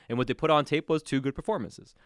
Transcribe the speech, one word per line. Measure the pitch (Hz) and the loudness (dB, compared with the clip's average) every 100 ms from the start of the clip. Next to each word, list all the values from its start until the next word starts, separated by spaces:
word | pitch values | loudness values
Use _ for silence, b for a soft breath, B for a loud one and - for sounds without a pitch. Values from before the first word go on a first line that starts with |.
| b | b
and | 120 | -2
what | 123 | -2
they | |
put | 123 160 | 0 4
on | 151 139 | 4 4
tape | 151 - | 0 0
was | 156 | -2
two | - 135 | 0 -2
good | 135 135 | -2 -4
performances. | 185 202 101 - - _ | -4 -4 -6 -12 -20 _